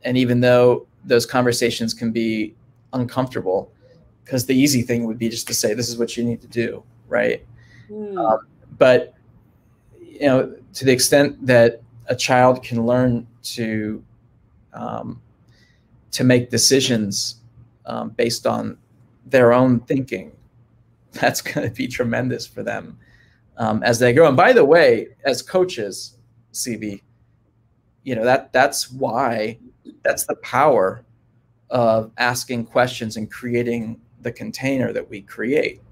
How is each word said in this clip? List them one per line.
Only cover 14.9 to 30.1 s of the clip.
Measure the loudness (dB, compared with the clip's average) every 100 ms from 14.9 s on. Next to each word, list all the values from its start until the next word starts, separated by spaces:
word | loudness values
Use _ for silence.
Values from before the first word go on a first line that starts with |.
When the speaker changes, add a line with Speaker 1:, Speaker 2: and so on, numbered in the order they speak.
| -10 -12 -16 _ _ _ _ _ _ _ _ _
Speaker 1:
to | -2 2
make | 2 2
decisions, | -2 2 2 2 -2 -2 -6 -8 -12 _ _ -20 _ -12
um, | -10 -10
based | -4 -4 -2 -4
on | -4 -6 -12 _ _ _ _ 0
their | 4 6
own | 6 4 2
thinking, | 0 -4 -4 -8 -10 _ _ _ _
<laughs> | _ _ _ _
that's | -2 -2 -2
gonna | -6 -6 -6
be | -6 -8
tremendous | -4 -4 -2 -4 -6 -10
for | -10
them, | -8 -8 -12 -20 _ _ _ _ _ -6
um, | -4 0
as | 0 2
they | 4
grow. | 6 6
And | 6
by | 6
the | 6 6
way, | 6 6 4 -2 _
as | -4 -4
coaches, | -2 -2 -2 -2 -8 -8 -16 _ _ _ _
C | -12 -10 -8
B, | -8 -12 _ _ _ _ _ _ _ _ _ _
you | -8 -2
know, | 0
that, | 0 0
that's | 0 0 0 -10
why, | -6 -4 -2 -2 -2 -6 -8 -20 _ -20 -8
that's | -4